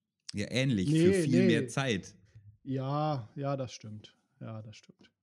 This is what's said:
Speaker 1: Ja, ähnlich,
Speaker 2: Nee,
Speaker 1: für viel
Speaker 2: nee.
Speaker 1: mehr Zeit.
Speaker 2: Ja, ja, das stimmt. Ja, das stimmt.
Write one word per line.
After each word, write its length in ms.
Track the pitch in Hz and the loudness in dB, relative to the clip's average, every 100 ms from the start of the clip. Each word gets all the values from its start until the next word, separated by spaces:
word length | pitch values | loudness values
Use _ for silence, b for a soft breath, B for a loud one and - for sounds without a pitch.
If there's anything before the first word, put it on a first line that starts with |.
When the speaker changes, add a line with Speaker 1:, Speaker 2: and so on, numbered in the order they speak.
| _ _ - | _ _ -10
Speaker 1:
Ja, 140 | 101 98 | -6 -2
ähnlich, 400 | 120 135 107 117 | 0 2 2 2
Speaker 2:
Nee, 100 | 156 | 4
Speaker 1:
für 140 | 175 | 4
viel 300 | 196 151 123 | 4 4 4
Speaker 2:
nee. 40 | 117 | 6
Speaker 1:
mehr 200 | 113 127 | 4 0
Zeit. 480 | 139 135 95 - - b b b - | -2 0 -2 -4 -20 b b b -18
Speaker 2:
Ja, 680 | 135 131 131 147 151 139 107 147 | -6 -4 -2 -2 0 -2 -6 -6
ja, 200 | 139 139 | -4 -4
das 160 | 123 | -6
stimmt. 440 | - 110 107 - _ _ _ | -10 -14 -16 -18 _ _ _
Ja, 220 | 117 110 | -12 -12
das 120 | 110 110 | -14 -18
stimmt. 340 | - - - _ | -20 -20 -20 _